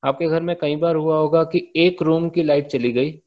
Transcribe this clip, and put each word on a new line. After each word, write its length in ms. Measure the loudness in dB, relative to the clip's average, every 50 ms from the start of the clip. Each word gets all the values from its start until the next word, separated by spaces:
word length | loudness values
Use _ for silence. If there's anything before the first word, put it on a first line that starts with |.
| 0
आपके 240 | -2 -2 0 -2
घर 140 | 0 0 0
में 140 | -2 -2 -4
कई 200 | -4 -2 -4 -2
बार 200 | 0 0 0 0
हुआ 220 | 0 0 0 0
होगा 260 | 2 2 2 2 2 0
कि 300 | 2 -2 -4 -4 -2 _
एक 260 | 2 2 2 2 2
room 280 | 0 2 2 2 0 -2
की 140 | -2 0 2
light 240 | 2 2 0 0
चली 240 | -2 -4 -2 -2 0
गई 200 | 0 0 -2 -2 -4 -12 _